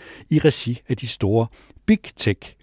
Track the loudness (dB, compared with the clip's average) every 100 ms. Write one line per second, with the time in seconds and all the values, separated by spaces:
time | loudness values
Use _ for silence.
0 | -14 -14 -2 2 2 2 -2 -6 -6 -6
1 | -6 -4 0 0 0 -6 -20 -6 0 0
2 | -2 -4 -2 -2 -6 -16